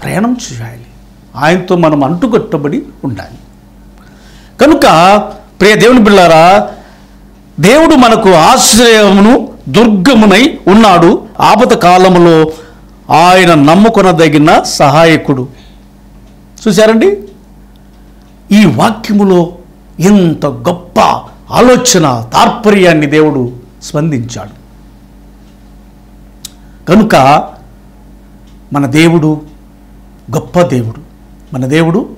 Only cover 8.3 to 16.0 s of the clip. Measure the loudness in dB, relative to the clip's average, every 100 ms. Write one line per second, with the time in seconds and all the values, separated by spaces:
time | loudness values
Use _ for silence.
8.3 | 2 2 0 0 2 2 2 2 2 2
9.3 | 2 -2 -16 -6 0 0 0 0 2 4
10.3 | 2 0 -2 0 2 4 2 2 0 -6
11.3 | -4 -2 0 0 0 2 2 2 2 2
12.3 | 2 0 -4 -20 -20 -20 -20 -4 0 2
13.3 | 2 2 2 2 2 2 2 0 2 0
14.3 | 2 2 0 -2 -2 0 2 0 -2 -4
15.3 | -6 -8 -14 -20 -20 _ _